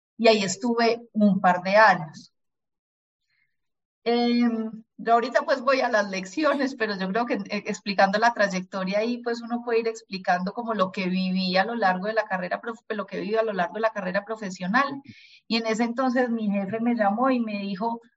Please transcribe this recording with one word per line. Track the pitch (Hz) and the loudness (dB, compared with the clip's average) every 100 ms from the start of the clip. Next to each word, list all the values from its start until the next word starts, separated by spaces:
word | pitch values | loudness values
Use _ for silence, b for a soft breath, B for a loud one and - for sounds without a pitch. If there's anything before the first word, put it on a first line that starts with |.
| _ - | _ 2
y | 226 | 4
ahí | 214 | 6
estuve | 190 - 240 233 233 233 - | 2 -2 -2 2 2 0 -4
un | 214 208 185 | 2 4 6
par | 185 196 | 4 2
de | 185 208 | 4 6
años. | 214 170 156 - - _ _ _ _ _ _ _ _ _ _ _ _ _ _ _ _ _ 233 | 6 6 -2 -12 -20 _ _ _ _ _ _ _ _ _ _ _ _ _ _ _ _ _ 0
Em, | 240 240 240 240 226 220 - - - | 2 2 2 2 0 -4 -8 -16 -6
yo | 226 | 2
ahorita, | 233 254 294 - | 2 4 0 0
pues, | 269 | 0
voy | 240 262 | 2 2
a | 247 | 2
las | 214 196 | 0 0
lecciones, | 185 - 311 294 269 269 - | -4 -6 -2 0 0 -2 -2
pero | 220 190 | -4 -2
yo | 190 | -2
creo | 220 240 | -2 -2
que, | 220 | -4
eh, | 196 208 214 | -4 -6 -6
explicando | 202 208 196 196 208 | -8 -2 2 4 4
la | 233 | 2
trayectoria | 233 202 185 185 196 185 202 | 2 0 -2 -6 -6 -2 -2
ahí, | 233 240 | -2 -2
pues, | 240 233 | -4 -6
uno | 233 240 240 | -6 -6 -2
puede | 226 | 0
ir | 226 | 0
explicando | 226 - 190 185 180 185 | -4 -10 -6 0 0 -2
como | 240 233 208 | -6 -4 -2
lo | 185 | -2
que | 190 185 | -2 -2
viví | 185 185 185 185 185 | 0 0 0 2 2
a | 208 | 0
lo | 233 | 0
largo | 190 185 208 | 0 0 -2
de | |
la | 220 214 | -2 -2
carrera | 185 180 202 | -4 -4 -6
prof-, | 233 226 - | -8 -12 -8
lo | 214 190 | -8 -6
que | 180 | -8
viví | 185 220 | -2 0
a | |
lo | 220 | 0
largo | 190 170 214 | -2 -4 -2
de | |
la | 220 | -2
carrera | 208 185 196 | -2 -4 -4
profesional. | 202 220 196 185 180 247 277 277 B B B B - | -4 -8 -10 -8 0 0 0 -4 B B B B -4
Y | 226 | -2
en | 226 | 0
ese | 220 233 | 0 -2
entonces | 233 262 254 247 | 0 0 2 0
mi | 226 208 | 0 -2
jefe | 202 190 226 | -2 -2 -2
me | 240 226 | 0 2
llamó | 202 220 262 | 2 2 2
y | 247 | 2
me | 220 202 | -2 -4
dijo, | 196 185 233 233 b | -6 -4 -4 -6 b